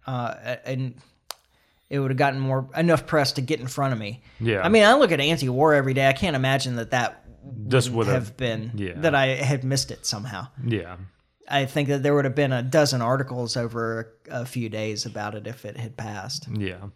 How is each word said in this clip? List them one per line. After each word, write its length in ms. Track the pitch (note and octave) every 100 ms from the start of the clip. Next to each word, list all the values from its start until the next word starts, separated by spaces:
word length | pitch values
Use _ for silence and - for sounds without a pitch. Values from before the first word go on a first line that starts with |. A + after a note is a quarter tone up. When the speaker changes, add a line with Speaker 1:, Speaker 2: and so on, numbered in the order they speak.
| -
Speaker 1:
uh, 280 | B2+ A#2+ -
a-, 260 | A2 B2 -
and 260 | C3 C3 A#2+ _ _ _ - _ _ _ _ _
it 100 | C#3+
would 100 | C3+
have 80 | C3
gotten 220 | C#3+ C3+
more, 280 | C3+ C3 C3+ -
enough 300 | E3+ D#3+ -
press 260 | D#3 -
to 100 | -
get 180 | B2+ D3+
in 60 | B2+
front 260 | - C3+
of 60 | A#2+
me. 240 | G#2 A#2+ - -
Speaker 2:
Yeah. 220 | A2+ G#2
Speaker 1:
I 80 | B2
mean, 140 | A3
I 100 | G#3
look 180 | C4 B3
at 80 | D#3
anti-war 540 | C#3+ E3 C3 B2+ D#3
every 200 | D3 C3+
day. 140 | C3+ C3+
I 40 |
can't 220 | C3+ F#3+ C#3+
imagine 400 | C3 C3+ C3 A#2+
that 140 | A2+
that 320 | B2+ A2+ - - -
Speaker 2:
This 440 | C3+ A#2 G#2 C3 B2
Speaker 1:
wouldn't 80 | A#2
Speaker 2:
would 100 | G#2+
have 160 | B2+ A2+
Speaker 1:
have 80 | -
been, 360 | B2 A2 G#2+
Speaker 2:
yeah. 180 | A2+ F#2+ E2+
Speaker 1:
that 180 | D#3+
I 120 | C#3+ C3+
had 360 | C3 C3+ C#3
missed 280 | C3 C3+ -
it 140 | - -
somehow. 420 | A2 G#2 G2 B2 -
Speaker 2:
Yeah. 320 | B2+ G#2+ E2+ F2+ F#2+ _ _ _ -
Speaker 1:
I 160 | C#3+ C3+
think 220 | D#3 C#3
that 140 | C#3+
there 120 | C#3
would 100 | D3
have 100 | C3+
been 180 | B2 C#3+
a 100 | B2+
dozen 400 | B2+ D#3 C#3+ C3
articles 540 | A#2 C3 C3+ B2 A#2+ B2+
over 560 | A#2 A#2 A2+ A2+ A2+ _ -
a, 100 | B2
a 60 | A#2+
few 220 | B2+ A2+
days 380 | G#2+ G#2+ G#2 A#2+
about 280 | A2 G#2
it 120 | G#2+ G#2+
if 180 | A#2+
it 120 | A2 G#2
had 180 | A#2 -
passed. 520 | A2 G#2 G2 - -
Speaker 2:
Yeah. 380 | G#2+ G2 F#2 G2